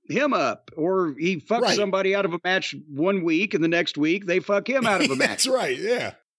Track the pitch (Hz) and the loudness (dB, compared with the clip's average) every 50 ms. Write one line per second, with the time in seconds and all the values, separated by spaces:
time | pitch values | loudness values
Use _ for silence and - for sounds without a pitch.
0 | _ - 147 208 285 294 220 180 151 123 104 - _ - - - 151 175 190 190 | _ -4 -2 0 0 2 2 2 0 0 -2 -4 _ -12 -6 -4 -2 0 0 0
1 | 180 160 135 123 156 175 190 160 - - 214 233 240 214 160 175 208 196 185 190 | 0 -2 -2 -2 -2 -2 -2 -2 -2 -2 0 2 2 2 2 2 2 0 0 0
2 | 190 190 196 202 196 185 165 170 - 180 185 190 160 - - 139 - 156 143 135 | 2 2 2 2 0 0 -2 -2 0 0 0 0 -2 -4 -8 -10 -14 -10 -4 -2
3 | 156 185 202 190 165 170 160 160 208 202 - 160 156 165 165 170 175 - - 147 | 0 2 2 2 2 2 0 0 0 0 0 0 0 2 2 2 0 0 -2 0
4 | 147 156 170 202 202 175 170 185 - - 202 202 196 214 254 269 240 226 202 185 | 0 0 0 0 -2 -2 -2 -2 0 0 -2 -2 0 0 -2 0 0 2 2 2
5 | - - 135 131 277 226 214 - - 262 262 254 202 151 127 131 165 208 247 240 | 2 0 0 0 0 0 0 0 0 0 0 0 0 -2 -4 -2 -2 -2 -2 -2
6 | 131 101 - - _ _ _ | -2 -6 -8 -12 _ _ _